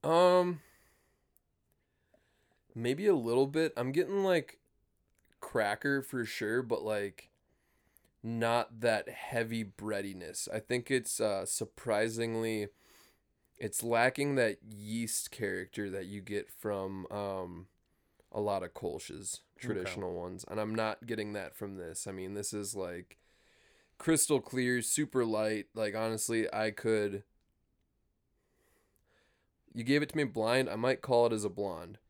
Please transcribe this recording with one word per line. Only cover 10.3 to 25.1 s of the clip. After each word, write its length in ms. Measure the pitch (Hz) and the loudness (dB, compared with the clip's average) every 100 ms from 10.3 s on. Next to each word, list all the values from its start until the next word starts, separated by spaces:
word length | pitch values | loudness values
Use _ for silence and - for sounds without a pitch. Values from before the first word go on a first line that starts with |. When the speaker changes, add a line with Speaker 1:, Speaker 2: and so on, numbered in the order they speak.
| - - | -8 -6
Speaker 1:
I 60 | 110 | -6
think 320 | - 123 120 | -2 -2 2
it's, 280 | 135 117 - | 0 0 0
uh, 260 | 110 98 98 | 0 0 -2
surprisingly, 1200 | - 107 - 120 104 113 113 117 113 113 110 101 _ _ - - _ _ _ _ _ | -4 -6 -6 0 2 2 0 -2 0 0 -2 -4 _ _ -20 -20 _ _ _ _ _
it's 240 | 113 - | -6 -4
lacking 540 | 113 117 123 127 143 139 | 0 4 4 2 0 2
that 220 | 113 - | 2 0
yeast 680 | 107 104 107 113 117 - - | -12 -14 -6 -4 -2 -4 -6
character 580 | - 104 92 95 - 101 | -4 -4 -2 -6 -6 -4
that 160 | 98 92 | -6 -8
you 160 | 101 | -10
get 300 | 95 101 - | -4 -6 -6
from, 560 | - 107 101 95 95 92 | -8 -4 -2 -4 -6 -8
um, 560 | 104 101 95 90 90 92 _ _ _ _ _ _ | -6 -4 -4 -6 -10 -16 _ _ _ _ _ _
a 80 | - | -4
lot 220 | 104 98 | 0 0
of 140 | 87 - | -4 -6
Kolsch's, 680 | 98 - - - 95 - _ _ | -6 -6 -10 -10 -10 -10 _ _
Speaker 2:
Okay. 80 | 123 | -6
Speaker 1:
traditional 460 | 104 92 92 92 | -4 -4 -6 -6
ones. 320 | 87 87 92 - | -6 -8 -10 -8
And 120 | 107 | -4
I'm 160 | 107 110 | -2 0
not 320 | 110 107 117 | -2 -4 -6
getting 260 | 110 104 | -6 -4
that 220 | 104 85 - | -6 -8 -10
from 220 | 101 95 | -10 -10
this. 280 | 85 80 - | -10 -8 -8
I 60 | |
mean, 240 | 95 95 101 | -8 -6 -6
this 180 | 101 | -6
is, 220 | 107 101 101 | -4 -6 -6
like, 420 | 90 87 92 - _ _ _ _ _ _ _ _ | -6 -8 -12 -20 _ _ _ _ _ _ _ _
crystal 420 | - 160 - 143 | 2 4 6 2
clear, 400 | - 127 123 123 | 2 0 2 2
super 420 | 113 - 151 | 2 0 2